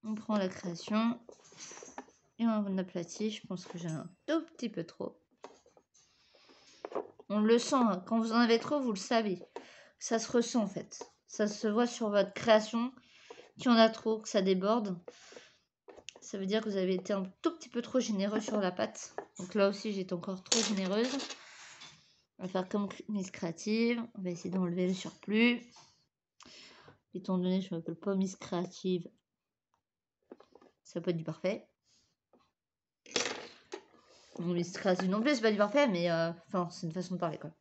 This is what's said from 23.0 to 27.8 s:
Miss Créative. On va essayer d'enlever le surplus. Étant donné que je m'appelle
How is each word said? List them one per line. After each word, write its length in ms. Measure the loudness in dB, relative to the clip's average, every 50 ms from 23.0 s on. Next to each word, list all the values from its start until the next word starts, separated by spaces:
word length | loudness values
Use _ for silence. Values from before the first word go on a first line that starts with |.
| -10 -6
Miss 220 | -4 -4 -4 -6
Créative. 680 | -8 -6 -6 -6 -6 -6 -2 -2 2 2 2 2 2 0 -4 -8 _
On 60 | -8
va 80 | -6 -6
essayer 200 | -6 -6 -6 -4
d'enlever 380 | -2 0 0 0 0 0 0 0
le 60 | 0
surplus. 680 | -2 -4 -10 -12 -12 -6 0 4 4 6 6 4 0 -4 -14 -20 -20 -20 _ _ _ _ _ _ _ _ _ _ _ -20 -20 -20 -20 -20 -20 -20 -20 -20 -20 -20 _ _ _ _
Étant 240 | -10 -4 0 0 2
donné 220 | 2 2 2 0
que 80 | 0 -2
je 80 | -6
m'appelle 200 | -6